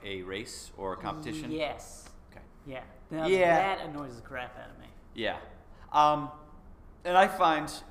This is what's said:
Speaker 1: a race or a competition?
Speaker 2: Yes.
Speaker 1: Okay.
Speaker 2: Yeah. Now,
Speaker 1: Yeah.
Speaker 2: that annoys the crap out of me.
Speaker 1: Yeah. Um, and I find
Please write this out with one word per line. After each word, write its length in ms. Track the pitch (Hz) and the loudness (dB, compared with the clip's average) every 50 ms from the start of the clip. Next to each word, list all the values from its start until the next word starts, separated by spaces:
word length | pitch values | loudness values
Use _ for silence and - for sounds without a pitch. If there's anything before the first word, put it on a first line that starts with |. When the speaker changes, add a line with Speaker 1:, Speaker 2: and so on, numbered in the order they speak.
| - | -10
Speaker 1:
a 160 | 101 98 95 90 | -8 -8 -6 -6
race 480 | 92 95 101 120 - - - - - - | -6 -6 -8 -8 -8 -12 -14 -16 -16 -12
or 160 | - 95 95 92 | -8 -6 -6 -6
a 40 | - | -4
competition? 520 | - 104 98 156 151 123 104 104 - 123 | -6 -8 -8 -6 -8 -8 -8 -8 -8 -6
Speaker 2:
Yes. 600 | 156 156 151 139 117 - - - - - - - - - - - | -4 -4 -4 -4 -6 -8 -14 -16 -18 -18 -20 -20 -20 -20 -20 -20
Speaker 1:
Okay. 120 | - - - - - - - | -20 -20 -20 -20 -20 -20 -16
Speaker 2:
Yeah. 160 | 143 131 127 120 - - - - - | -14 -14 -14 -14 -16 -20 -20 -16 -10
Now, 160 | 160 160 160 | -6 -2 2
Speaker 1:
Yeah. 500 | 165 190 185 180 170 165 160 190 196 190 | 2 4 6 6 6 6 6 4 2 -2
Speaker 2:
that 100 | - - | -4 -6
annoys 280 | 160 147 147 143 131 120 | -10 -10 -10 -10 -10 -12
the 60 | 117 110 | -14 -14
crap 340 | - 135 127 123 120 - 120 | -12 -10 -10 -10 -10 -12 -16
out 100 | 117 117 | -16 -16
of 80 | - - | -16 -18
me. 80 | 127 120 - - - - - | -20 -20 -20 -20 -20 -16 -8
Speaker 1:
Yeah. 240 | 113 110 101 87 78 - - - - - - - - - - - | -4 -2 -2 -2 -4 -8 -16 -18 -20 -20 -20 -20 -20 -10 0 4
Um, 380 | 151 151 151 151 147 143 139 - - - - - - - - - - - - - - - | 6 6 6 6 2 -2 -6 -10 -16 -20 -20 -20 -20 -20 -20 -20 -20 -20 -20 -18 -10 -4
and 100 | 175 180 | 4 6
I 120 | 185 196 196 | 6 6 6
find 440 | - - 185 165 156 151 151 156 - - - - | 6 4 4 4 4 2 0 -6 -10 -12 -14 -16